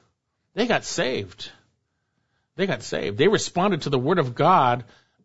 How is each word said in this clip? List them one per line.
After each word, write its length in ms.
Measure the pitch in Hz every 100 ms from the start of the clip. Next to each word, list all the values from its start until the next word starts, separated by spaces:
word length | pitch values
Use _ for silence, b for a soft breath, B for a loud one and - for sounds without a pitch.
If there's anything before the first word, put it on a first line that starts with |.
| _ _ _ _ _
They 140 | 180 233
got 180 | 156
saved. 680 | - - 226 233 92 - - - _ _ _ _ _ _ _ _ _ -
They 100 | 185
got 160 | 120
saved. 340 | - - - 104
They 120 | 170
responded 540 | 208 - - 202 170
to 80 | 143
the 80 | 139
word 200 | 131 185
of 160 | 131
God 500 | 117 151 180 127 123 120 b b b